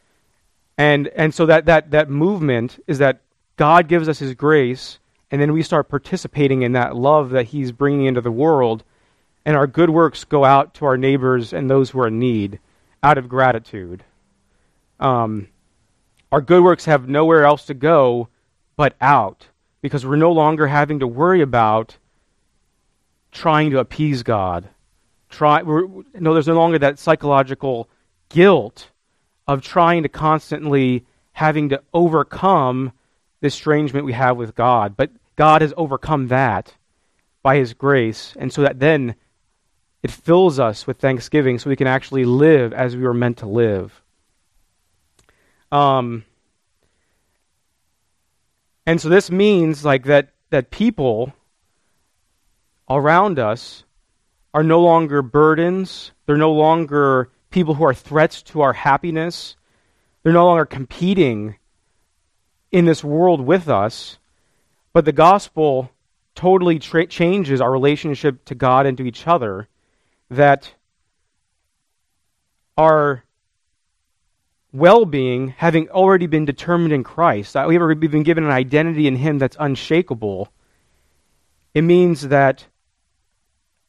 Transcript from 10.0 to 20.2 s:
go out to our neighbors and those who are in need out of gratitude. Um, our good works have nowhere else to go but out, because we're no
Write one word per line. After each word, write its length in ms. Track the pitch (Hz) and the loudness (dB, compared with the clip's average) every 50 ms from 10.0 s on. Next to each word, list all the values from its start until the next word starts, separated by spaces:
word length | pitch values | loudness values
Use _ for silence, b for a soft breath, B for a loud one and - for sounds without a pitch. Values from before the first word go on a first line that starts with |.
| 165 139 - - - | 2 0 0 -6 -6
go 200 | - 151 143 135 | -4 0 2 4
out 300 | 135 139 139 151 - _ | 4 4 4 2 -2 _
to 120 | - 151 | -6 -2
our 100 | 135 131 | -2 -2
neighbors 560 | 127 131 135 139 135 127 131 127 123 113 - | 0 0 0 0 0 0 0 0 -2 -4 -6
and 160 | 90 82 135 127 | -8 -6 -2 0
those 220 | 135 135 131 131 | 0 0 0 -2
who 100 | - 131 | -2 -4
are 80 | 120 110 | -4 -2
in 100 | 110 117 | -2 -2
need 400 | 127 127 113 104 101 101 104 - _ _ _ _ _ _ _ _ | -2 -2 -2 -2 -4 -6 -10 -14 _ _ _ _ _ _ _ _
out 160 | 147 143 147 135 | 0 2 2 0
of 100 | 123 120 | -2 -4
gratitude. 760 | 123 135 131 127 117 113 117 - 113 101 90 85 92 95 - _ _ _ _ _ _ _ _ _ _ _ _ _ _ _ _ _ _ _ | -2 0 2 2 0 -2 -8 -12 -16 -16 -14 -14 -16 -18 -20 _ _ _ _ _ _ _ _ _ _ _ _ _ _ _ _ _ _ _
Um, 500 | 139 135 123 117 113 110 110 104 101 - _ _ _ _ _ _ _ _ _ _ _ _ _ _ _ _ | -2 -2 0 0 -2 -4 -6 -10 -12 -14 _ _ _ _ _ _ _ _ _ _ _ _ _ _ _ _
our 80 | 135 151 | -2 -2
good 220 | 127 - 180 180 | 2 4 4 6
works 240 | 180 180 165 - - | 6 4 4 2 0
have 220 | 160 151 135 123 131 | 0 0 0 0 -2
nowhere 360 | 143 151 160 160 165 156 147 | -2 0 2 4 4 4 6
else 220 | 147 147 - - | 4 2 0 -4
to 80 | - 139 | -10 -8
go 540 | 123 139 160 170 147 131 123 120 120 117 - _ _ _ _ _ _ _ _ _ | -4 0 2 4 4 4 2 0 -2 -6 -10 _ _ _ _ _ _ _ _ _
but 200 | - 147 131 - _ | -2 -2 -2 -2 _
out, 480 | 127 139 143 127 104 95 - _ _ _ _ _ _ _ _ _ | 2 2 4 4 2 -2 -6 _ _ _ _ _ _ _ _ _
because 240 | - 139 151 135 131 | -8 -8 -6 -6 -4
we're 100 | 131 147 | -2 0
no 160 | 151 | 2